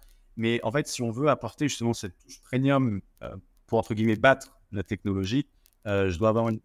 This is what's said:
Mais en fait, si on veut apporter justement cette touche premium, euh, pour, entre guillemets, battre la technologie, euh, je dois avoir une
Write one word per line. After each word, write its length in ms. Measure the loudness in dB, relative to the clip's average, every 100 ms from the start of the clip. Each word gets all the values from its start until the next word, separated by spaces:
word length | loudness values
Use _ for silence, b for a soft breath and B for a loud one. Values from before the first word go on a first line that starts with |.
| -20 _ _ -2
Mais 240 | 0 0
en 80 | 0
fait, 160 | -2 -4
si 140 | -4
on 100 | -6
veut 180 | 0 0
apporter 380 | 0 -2 -4 -4
justement 260 | -2 -2
cette 240 | -2 -6 -14
touche 220 | -20 -20
premium, 600 | -6 0 2 2 2 -2 -8 -16
euh, 120 | -14 -14 -18 _ -2
pour, 120 | -2
entre 140 | 0
guillemets, 220 | 0 2 4
battre 440 | 4 4 0 _ -12
la 120 | -10
technologie, 640 | -6 -6 -2 -2 -2 -2 -4 _ _ _ -4
euh, 220 | 0 0
je 80 | 2
dois 100 | 2
avoir 200 | 2 0
une 100 | -4